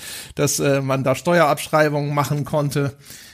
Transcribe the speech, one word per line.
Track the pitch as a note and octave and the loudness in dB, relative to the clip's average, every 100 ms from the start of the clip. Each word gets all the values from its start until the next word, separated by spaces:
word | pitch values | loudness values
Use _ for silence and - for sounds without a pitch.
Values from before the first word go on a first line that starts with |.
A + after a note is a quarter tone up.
| - - - | -14 -14 -14
dass, | - C#3+ - | -2 -2 0
äh, | D3 C#3 | 0 0
man | C3+ C3 | 0 -2
da | C3+ | 0
Steuerabschreibungen | C3 - F3 D3+ D3+ - D#3 D3+ D3 C#3+ | 0 2 4 4 2 0 2 2 2 -2
machen | D3 C3 D3 | -2 0 -2
konnte | C#3 D#3 D3 D3 C#3 C#3 - - - | -2 -2 0 0 -2 -6 -18 -20 -20